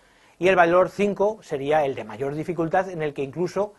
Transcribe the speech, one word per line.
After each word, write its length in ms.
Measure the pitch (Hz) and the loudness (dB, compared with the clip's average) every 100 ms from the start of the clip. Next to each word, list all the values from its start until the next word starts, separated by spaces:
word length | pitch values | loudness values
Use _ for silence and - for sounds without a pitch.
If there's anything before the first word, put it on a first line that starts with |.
| _ _ _ - | _ _ _ -2
y 100 | 175 | 2
el 80 | 185 | 4
valor 340 | 170 165 180 | 6 6 4
cinco 480 | - 202 196 202 220 | 2 -2 0 -2 -2
sería 460 | - 147 139 156 139 | -6 -6 0 2 0
el 80 | |
de 100 | 120 | -2
mayor 300 | 110 110 139 | -8 -8 -6
dificultad, 560 | 147 156 165 160 180 190 | -4 -4 -4 0 0 -2
en 100 | 180 | -4
el 140 | 151 | -6
que 80 | 143 | -4
incluso 500 | 135 135 175 185 208 | -6 -4 -4 -2 -4